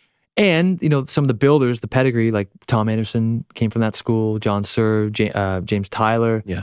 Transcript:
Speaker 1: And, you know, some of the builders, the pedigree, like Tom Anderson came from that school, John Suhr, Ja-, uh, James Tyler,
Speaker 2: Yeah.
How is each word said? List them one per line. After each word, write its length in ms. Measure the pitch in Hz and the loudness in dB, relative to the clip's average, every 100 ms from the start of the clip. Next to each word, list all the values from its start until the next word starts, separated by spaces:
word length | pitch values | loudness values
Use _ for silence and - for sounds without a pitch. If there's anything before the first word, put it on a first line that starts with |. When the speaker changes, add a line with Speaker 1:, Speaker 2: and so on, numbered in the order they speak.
| _ _ _ - | _ _ _ 0
Speaker 1:
And, 420 | 202 165 180 175 | 2 4 2 0
you 80 | 156 | 0
know, 160 | 143 | 0
some 200 | 135 - | 0 0
of 40 | 139 | 0
the 60 | |
builders, 460 | 110 139 151 123 120 | 2 4 4 2 -2
the 80 | 113 | -2
pedigree, 420 | 131 131 117 113 | 0 2 2 0
like 180 | 107 98 - - | 0 -4 -8 -2
Tom 220 | 113 110 | 0 2
Anderson 560 | 110 110 117 113 113 - | -2 -2 -2 0 -2 -6
came 160 | - 110 | -4 -2
from 100 | 117 | 0
that 140 | 110 - | -2 -4
school, 420 | - 113 110 107 | -2 0 0 -2
John 240 | 107 101 | 0 -2
Suhr, 480 | 104 - 110 110 107 107 | -2 0 2 2 0 -2
Ja-, 140 | 107 104 | -2 0
uh, 220 | 98 92 | -2 -2
James 260 | 87 104 98 | -2 -4 -4
Tyler, 540 | - 110 117 113 110 104 | -2 0 2 0 -2 -4
Speaker 2:
Yeah. 160 | 87 | -6